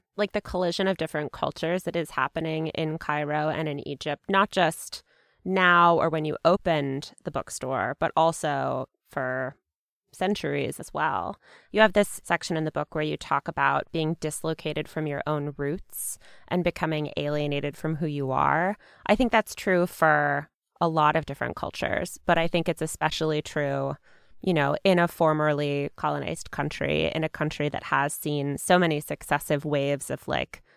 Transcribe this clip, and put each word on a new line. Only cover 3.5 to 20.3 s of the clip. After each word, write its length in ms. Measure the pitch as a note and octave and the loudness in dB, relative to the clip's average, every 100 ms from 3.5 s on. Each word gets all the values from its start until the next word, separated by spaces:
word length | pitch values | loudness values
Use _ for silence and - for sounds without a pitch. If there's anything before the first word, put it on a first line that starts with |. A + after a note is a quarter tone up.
| D3 D#3 | -2 -4
in 180 | C#3+ - | -6 -8
Egypt, 360 | C#3 D3+ D3 - | -8 -6 -6 0
not 220 | G3 G3 | 2 4
just 520 | - E3 - - - _ _ _ _ F#3 | 4 2 0 -12 -16 _ _ _ _ -2
now 500 | F#3+ F3+ F3 E3+ E3+ | 4 6 8 8 6
or 140 | E3 | 4
when 160 | D#3+ D#3 | 0 -2
you 100 | - | 2
opened 680 | E3 F#3+ - D#3+ C#3 C3+ - - | 4 4 2 0 0 -4 -8 -12
the 60 | - | -8
bookstore, 680 | - - - C3 C3 G#2 - | -8 -8 -8 -4 -2 -2 0
but 140 | - | 0
also 760 | D#3+ E3 E3 D#3 C#3 C3+ C3 C3 _ _ | 4 2 2 -2 -2 -2 -4 -6 _ _
for 480 | - B2+ B2+ B2+ - _ _ _ _ _ | -6 -4 -4 -6 -8 _ _ _ _ _
centuries 680 | - F#3 G3+ D3+ C#3+ C3+ - | -4 0 0 0 -2 -2 -6
as 140 | - | -8
well. 460 | - D3+ A2+ F2 - _ - _ | -2 0 0 -6 -10 _ -20 _
You 100 | G3+ | 4
have 140 | G#3+ | 4
this 260 | G#3 G3+ - | 6 2 -2
section 360 | - E3+ - D#3+ | -2 -2 0 -2
in 80 | D#3 | -2
the 40 | |
book 240 | D3 D3 | -4 -6
where 80 | D#3 | -4
you 140 | D3+ D3+ | -4 -4
talk 320 | - C#3+ - | -2 -2 -2
about 420 | D3+ C#3 C#3 - | 0 2 2 -2
being 260 | E3 D#3 D#3+ | -2 -2 -2
dislocated 680 | D#3 - D#3+ D#3+ D#3 D3+ D3+ | -4 -4 -6 -4 -4 -6 -6
from 180 | - D#3 | -4 -4
your 160 | C#3+ - | -4 -2
own 280 | D3+ D3 C#3+ | -2 -4 -4
roots 640 | C#3+ F3 - - - - - - - | -4 -4 -8 -10 -8 -10 -16 -20 -4
and 140 | F3+ | 0
becoming 500 | F3 - D#3 D#3 D3 - | 0 0 -2 -2 -4 -4
alienated 640 | D3 D3 D3 C#3+ C#3+ - | -2 -2 0 -2 -4 -4
from 180 | D#3+ D#3 | -4 -2
who 100 | D#3+ | -2
you 240 | C#3+ C3+ | -2 -2
are. 460 | C3 C#3+ D3 F#3 G#3+ _ - - | 0 2 2 0 -4 _ -12 0
I 80 | |
think 180 | G#3+ B3 | 2 4
that's 220 | A3 - | 2 0
true 320 | - - F3+ F3+ | -4 2 2 2
for 640 | - D#3+ D3+ D3 | 4 4 4 2